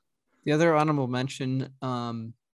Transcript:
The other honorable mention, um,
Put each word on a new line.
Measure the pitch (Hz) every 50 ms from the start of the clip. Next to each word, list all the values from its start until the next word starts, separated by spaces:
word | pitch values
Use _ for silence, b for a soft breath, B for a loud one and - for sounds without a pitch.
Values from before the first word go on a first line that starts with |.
| _ _ _ _ _ _ _ _ -
The | 147
other | 151 151 170 170 156
honorable | 151 151 156 151 143 131 120
mention, | 127 127 131 135 - - 139 127 131 131 131 135 - _
um, | 131 127 127 120 120 120 117 113 113 117 - _ _ _ _